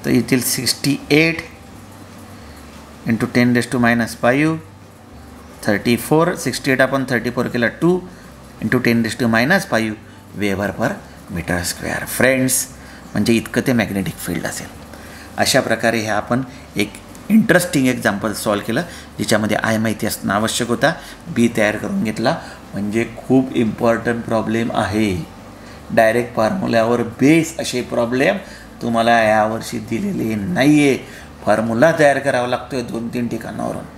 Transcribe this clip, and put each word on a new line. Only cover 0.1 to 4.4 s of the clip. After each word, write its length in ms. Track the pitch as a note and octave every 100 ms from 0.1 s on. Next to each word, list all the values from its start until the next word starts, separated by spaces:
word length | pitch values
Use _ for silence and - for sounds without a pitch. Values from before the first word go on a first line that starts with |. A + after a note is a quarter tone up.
till 320 | B2+ A#2 C3
सिक्स्टी 540 | A#2 - A#2+ - C#3+ C#3+ -
एट 320 | D3+ D#3+ D#3+ - - - - - - - - - - - - - - - - -
into 200 | A2 B2
ten 200 | B2 B2 B2
raise 120 | A#2
to 60 | C3
minus 320 | A#2 A#2 A2 -
five, 340 | A#2+ C3+